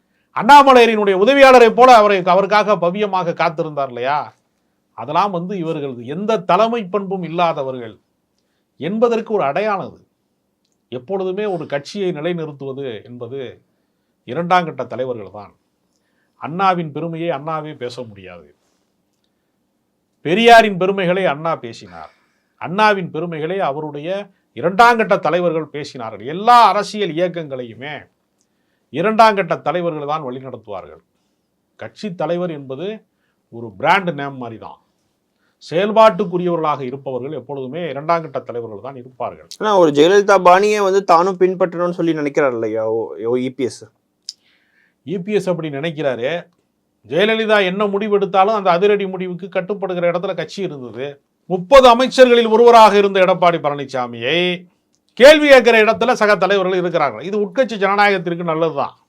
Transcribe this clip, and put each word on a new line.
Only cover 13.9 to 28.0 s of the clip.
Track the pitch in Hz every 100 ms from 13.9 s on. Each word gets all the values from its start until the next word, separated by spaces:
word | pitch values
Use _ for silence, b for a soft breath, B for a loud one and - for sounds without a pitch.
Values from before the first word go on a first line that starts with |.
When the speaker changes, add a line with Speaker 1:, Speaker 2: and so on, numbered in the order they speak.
| _ _ _
Speaker 1:
இரண்டாம் | - 139 175 180
கட்ட | 165 131
தலைவர்கள் | 120 113 131 113 95
தான். | 104 90 _ _ _ _ _ _ _ _ -
அண்ணாவின் | 120 175 190 180 160
பெருமையை | 139 165 165 170
அண்ணாவே | 139 151 156 151 127
பேச | 120 131
முடியாது. | 117 98 92 87 73 _ _ _ _ _ _ _ _ _ _ _ _ _ _ _ _ _
பெரியாரின் | 143 190 233 226 220 180
பெருமைகளை | 185 196 175 185 180
அண்ணா | 143 165 151
பேசினார். | 117 113 101 85 78 _ _ _ _ -
அண்ணாவின் | 123 190 214 202 175
பெருமைகளை | 151 175 160 160 196
அவருடைய | 160 143 156 147 160 196 202 _ _
இரண்டாம் | 110 156 196 233 226
கட்ட | 190 190
தலைவர்கள் | 151 180 175 160 151
பேசினார்கள். | 147 139 135 110 101
எல்லா | 117 170 220 240
அரசியல் | 214 196 190 214 190
இயக்கங்களையுமே | 156 180 165 151 131 120 107 143 135